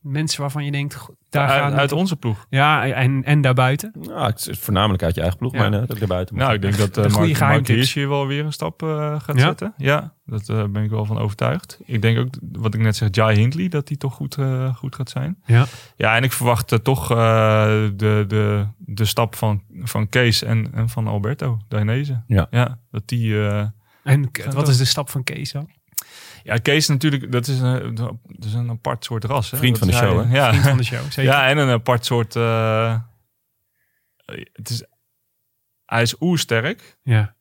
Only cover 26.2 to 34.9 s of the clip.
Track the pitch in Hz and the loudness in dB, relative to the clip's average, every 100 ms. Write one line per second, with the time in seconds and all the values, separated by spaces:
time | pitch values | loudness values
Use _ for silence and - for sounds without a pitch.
26.2 | - - - 110 127 147 151 143 156 143 | -20 -20 -4 -2 2 2 2 2 0 -2
27.2 | - 123 120 131 127 127 117 113 123 117 | -2 -4 -2 -2 0 -2 -4 -6 -8 -10
28.2 | _ - 110 113 120 117 - 123 - 117 | _ -14 -8 -6 -4 -6 -6 -6 -6 -6
29.2 | 101 139 107 127 143 117 95 120 120 90 | -2 -2 -2 0 2 4 4 4 4 4
30.2 | 117 131 131 110 139 131 120 123 139 139 | 4 4 6 6 4 4 0 -4 -6 0
31.2 | 135 139 131 147 139 120 117 123 - 120 | 2 4 4 4 4 2 2 0 2 -2
32.2 | 113 117 117 113 110 110 113 113 117 _ | -2 -2 0 0 0 0 0 -2 -6 _
33.2 | _ _ _ _ _ _ _ _ _ _ | _ _ _ _ _ _ _ _ _ _
34.2 | - 50 - - 110 117 - | -18 -16 -16 -16 -10 -10 -10